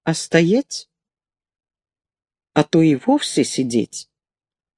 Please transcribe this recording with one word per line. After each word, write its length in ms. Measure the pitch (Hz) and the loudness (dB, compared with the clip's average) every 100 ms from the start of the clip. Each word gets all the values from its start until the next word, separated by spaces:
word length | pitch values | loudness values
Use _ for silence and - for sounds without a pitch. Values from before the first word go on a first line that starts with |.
| - | -6
а 80 | |
стоять, 760 | 160 - 170 170 226 - - - _ _ _ _ _ _ _ _ _ _ _ _ _ _ _ _ | -6 0 0 2 0 -2 -12 -16 _ _ _ _ _ _ _ _ _ _ _ _ _ _ _ _
а 100 | 156 | -2
то 180 | 147 165 | 2 4
и 140 | 160 135 | 4 2
вовсе 480 | - 285 - - | 0 -2 0 -2
сидеть, 680 | 143 - 131 117 107 - - _ _ _ _ _ _ | -2 -2 -2 -2 -4 -8 -18 _ _ _ _ _ _